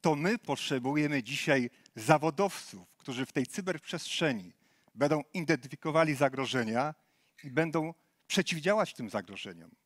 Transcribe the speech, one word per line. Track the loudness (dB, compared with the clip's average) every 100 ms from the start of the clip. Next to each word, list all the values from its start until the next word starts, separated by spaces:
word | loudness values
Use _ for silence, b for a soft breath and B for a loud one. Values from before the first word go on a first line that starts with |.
To | 2 2
my | 2 0
potrzebujemy | -2 -4 0 -2 0 0 0 0
dzisiaj | -4 -6 2 2 2 b b -10
zawodowców, | 4 4 4 0 0 -2 -14 -18 -20 _
którzy | -10 -6 -4
w |
tej | -2 -2
cyberprzestrzeni | -4 -6 -6 -6 -10 -6 0 0 0 -6 _ b b b
będą | 0 2 2 -2
identyfikowali | -8 0 0 -2 -8 0 4 4
zagrożenia | 4 2 2 -2 0 0 0 -2 -6 _ _ _ -20
i | -4
będą | -2 0 0 -4 -8 _ _ _
przeciwdziałać | 0 0 0 2 2 2
tym | -2 -6
zagrożeniom. | -6 -8 -12 -12 -14 -20 -20